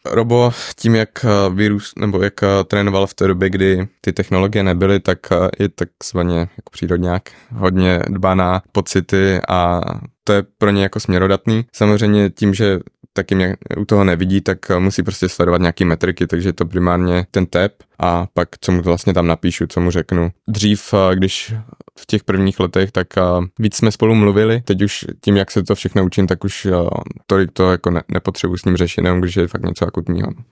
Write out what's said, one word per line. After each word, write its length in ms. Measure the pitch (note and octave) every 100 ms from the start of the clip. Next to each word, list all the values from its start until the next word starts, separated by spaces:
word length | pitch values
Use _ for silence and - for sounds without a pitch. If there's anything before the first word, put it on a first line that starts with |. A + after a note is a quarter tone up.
| -
Robo, 460 | - A#2 A#2+ A#2+ - - -
tím, 200 | A#2 A2+
jak, 140 | A2 - A2+
eh, 240 | G2+ G2
vyrůst-, 500 | F#2 G#2+ G#2 - -
nebo 220 | G2+ G2
jak, 200 | G2+ -
eh, 40 | G2 G2
trénoval 440 | F#2 G#2 G2+ G2 G2
v 60 |
té 140 | - F#2+
době, 220 | F2+ F#2+
kdy 380 | F#2 F#2+ F#2 F#2+ _
ty 120 | -
technologie 500 | F#2 F#2+ F#2 G2 A2
nebyly, 360 | F#2+ F2+ F#2+ G2
tak, 180 | - F2+ -
eh, 40 | F2 F#2 -
je 100 | G2
takzvaně 680 | - F2 - - F2+ F2 E2+
jako 300 | F2 - -
přírodňák. 520 | - F2 F2+ F2+ F2+ - - -
Hodně 480 | A2+ F#2+ F#2 F#2 F2 -
dbá 260 | F#2+ F#2 F#2+
na 260 | F2+ F#2 -
pocity 680 | - F2 F#2+ F2 G2 G2 F#2 -
a 340 | F#2 F2 F2 - G1+ - _
to 100 | -
je 100 | G2+ G2 -
pro 120 | G#2
ně 140 | G2+
jako 160 | G2 G#2
směrodatný. 680 | - F2+ F#2+ G2 - A2 A#2
Samozřejmě 560 | - G#2 G#2 G#2+ G#2 G2
tím, 240 | - G#2+
že 260 | F#2+ G#2 F#2+ - _ -
taky 220 | - F#2+ F#2+
mě 200 | F#2 F#2+ - -
u 80 | G2+
toho 180 | G2+
nevidí, 380 | G2 E2+ F#2 F#2+
tak, 300 | F#2 F#2 -
eh, 80 | F2+
musí 240 | F#2+ G2+
prostě 260 | F2 - F2+
sledovat 320 | - F2 F2
nějaký 240 | F2 - F2+
metriky, 420 | E2 F2+ E2+ F2
takže 220 | F2 F#2
je 40 |
to 120 | E2 F2
primárně 600 | F2+ F2+ F2+ F2+ F2 F2
ten 140 | G2 F2+
tep 280 | F2 G2 - _ -
a 280 | F2 F2 F#2
pak, 160 | - F2 -
co 100 | -
mu 100 | F2+
vlastně 320 | F2 F2 -
tam 140 | F2+ E2+
napíšu, 400 | E2 F2 - E2+
co 140 | -
mu 100 | F2
řeknu. 380 | E2+ D#2 F2 E2+ - -
Dřív, 460 | G#2 G#2 G#2 -
eh, 220 | G2+ F#2+ F#2+
když 380 | F#2+ - - A2 - - - -
v 60 | -
těch 180 | G#2
prvních 360 | - F#2+ G2 -
letech, 320 | F#2 F2+ G2
tak, 260 | - F2+ -
eh, 40 | F2+ F2+ F2+ -
víc 160 | A2 -
jsme 160 | A2+
spolu 240 | - A2 A2+
mluvili. 460 | G#2 G2 A2 A#2 -
Teď 160 | F#2+
už 240 | G2+ - - -
tím, 160 | - G2
jak 140 | F#2+
se 120 | G#2+
to 120 | F2 G2+
všechno 300 | F#2+ G#2 F#2
učím, 220 | - F#2
tak 160 | F#2
už, 220 | G2 - G2
eh, 60 | F2+ E2+ - - - -
tolik 240 | G2 F2+
to 200 | - F#2
jako 200 | F2+ F#2
ne-, 100 | E2+ -
nepotřebuji 440 | F2+ - F#2 F2+ F2+
s 80 | F#2+
ním 120 | F2+
řešit, 240 | E2+ -
jenom 180 | F2+ F2+
když 140 | F2+ F#2
je 120 | F2
fakt 180 | - F2+
něco 220 | F2 F2
akutního. 400 | - E2 F2 - - -